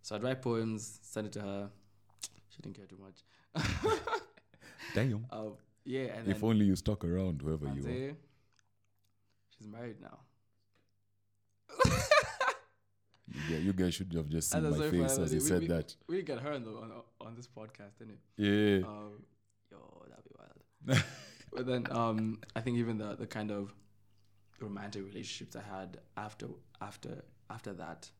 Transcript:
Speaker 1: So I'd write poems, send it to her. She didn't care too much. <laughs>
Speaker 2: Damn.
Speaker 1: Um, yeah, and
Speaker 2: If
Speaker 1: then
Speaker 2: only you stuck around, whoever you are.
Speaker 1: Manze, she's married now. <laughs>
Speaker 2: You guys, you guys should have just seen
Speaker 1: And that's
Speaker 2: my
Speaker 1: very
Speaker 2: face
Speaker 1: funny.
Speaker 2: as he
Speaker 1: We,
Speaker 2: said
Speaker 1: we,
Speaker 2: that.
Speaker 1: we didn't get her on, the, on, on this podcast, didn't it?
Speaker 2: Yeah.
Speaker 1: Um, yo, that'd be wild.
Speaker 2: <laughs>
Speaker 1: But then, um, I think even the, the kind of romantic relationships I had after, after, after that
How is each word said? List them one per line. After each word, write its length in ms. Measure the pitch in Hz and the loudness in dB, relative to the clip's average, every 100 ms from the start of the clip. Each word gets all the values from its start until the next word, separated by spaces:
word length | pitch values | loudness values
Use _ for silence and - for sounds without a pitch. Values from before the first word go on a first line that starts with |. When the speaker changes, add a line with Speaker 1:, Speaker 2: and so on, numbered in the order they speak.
Speaker 1:
So 140 | - 107 | -6 -2
I'd 60 | |
write 180 | 123 131 | 0 0
poems, 580 | 127 117 113 110 101 - | 0 0 0 -2 -6 -14
send 260 | - - 107 | -8 -6 -6
it 60 | |
to 80 | 104 | -6
her. 280 | 101 98 101 - _ _ _ _ - - - | -6 -6 -6 -12 _ _ _ _ -14 -14 -20
She 120 | - | -16
didn't 140 | - 98 | -14 -14
care 100 | 98 | -16
too 120 | 95 | -18
much. 240 | 98 - _ _ _ 170 | -20 -20 _ _ _ -4
<laughs> 460 | - - 427 427 - 453 - - _ - - - - | -2 0 0 0 0 -6 -6 -20 _ -20 -20 -16 -4
Speaker 2:
Damn. 320 | - 131 107 120 | 0 2 0 -4
Speaker 1:
Um, 220 | 110 107 101 - _ - | -8 -8 -10 -20 _ -6
yeah, 220 | 131 127 110 | -4 -4 -4
and 100 | 107 | 0
Speaker 2:
If 140 | 98 | 2
Speaker 1:
then 80 | 107 | 4
Speaker 2:
only 160 | 110 101 | 6 6
you 100 | 92 | 4
stuck 300 | - 104 87 | 2 0 0
around, 360 | 87 95 78 | 0 0 -2
whoever 260 | 71 78 71 | -2 -2 -2
you 40 | |
are. 140 | 69 69 | -2 -2
Speaker 1:
Manze, 280 | 123 135 156 - _ _ _ _ _ _ _ _ _ _ _ _ _ | -4 -4 -8 -16 _ _ _ _ _ _ _ _ _ _ _ _ _
she's 100 | 107 | -16
married 340 | 110 120 - | -12 -10 -12
now. 180 | - - - _ _ _ _ _ _ _ _ _ _ _ _ _ _ | -16 -20 -20 _ _ _ _ _ _ _ _ _ _ _ _ _ _
<laughs> 200 | - 508 - - 587 - - 523 - - _ _ _ _ _ - | 4 6 6 8 8 8 0 0 0 -8 _ _ _ _ _ -14
Speaker 2:
You 80 | 62 76 80 | -8 -2 2
guys, 80 | 90 | 2
you 80 | |
guys 200 | 92 90 85 | 4 4 2
should 180 | 95 | -2
have 140 | 85 73 | -2 0
just 220 | 80 78 | 0 2
seen 60 | 80 | 2
Speaker 1:
And 80 | 78 | 2
that's 100 | 76 | 2
Speaker 2:
my 120 | 76 | 4
Speaker 1:
very 120 | 87 | 4
Speaker 2:
face 100 | 80 | 4
Speaker 1:
funny. 100 | - | 4
Speaker 2:
as 80 | 82 | 2
he 60 | 78 | 2
Speaker 1:
We, 60 | 76 | 4
Speaker 2:
said 160 | 90 | 4
Speaker 1:
we, 60 | 82 | 4
Speaker 2:
that. 280 | 85 76 - - | 0 0 -8 -4
Speaker 1:
we 80 | 180 | -4
didn't 100 | 160 | -2
get 120 | 127 | -6
her 100 | 139 | -4
on, 120 | 147 110 | -6 -6
the, 40 | |
on, 200 | 107 113 107 - _ | -10 -12 -14 -18 _
on 140 | 113 113 | -14 -14
this 120 | 123 | -16
podcast, 500 | - 101 - 101 - | -14 -16 -14 -18 -16
didn't 180 | 110 104 | -16 -18
it? 40 | _ - | _ 0
Speaker 2:
Yeah. 500 | 104 104 104 98 - | 4 8 8 6 4
Speaker 1:
Um, 360 | 104 107 104 - _ _ _ _ | -6 -12 -16 -20 _ _ _ _
yo, 60 | - - - - | -20 -20 -20 -20
that'd 160 | 60 - | -20 -20
be 60 | - | -20
wild. 680 | - - _ _ - 127 - | -20 -20 _ _ 4 4 4
Speaker 2:
<laughs> 60 | - - - - - | -4 -18 -20 -12 -6
Speaker 1:
But 120 | 127 | 0
then, 180 | 127 113 | 0 0
um, 480 | 117 117 110 110 110 - - | 2 2 2 0 -2 -6 -4
I 60 | |
think 180 | 117 120 | 0 2
even 180 | 117 110 | 2 0
the, 180 | 107 104 | -4 -6
the 120 | 113 | -8
kind 240 | 110 107 | -6 -4
of 200 | 104 101 - - _ _ _ _ _ _ - | -4 -6 -10 -20 _ _ _ _ _ _ -12
romantic 440 | 110 98 101 101 98 | -8 -8 -8 -8 -8
relationships 500 | 101 107 - - - | -10 -10 -10 -10 -12
I 60 | |
had 380 | 104 95 92 92 - - | -10 -8 -8 -12 -14 -10
after, 300 | 107 - 113 - - - | -10 -8 -10 -10 -18 -14
after, 420 | 101 - - - - - - | -14 -12 -12 -12 -14 -20 -14
after 260 | 113 107 | -10 -10
that 360 | 92 82 82 - - | -10 -10 -12 -16 -20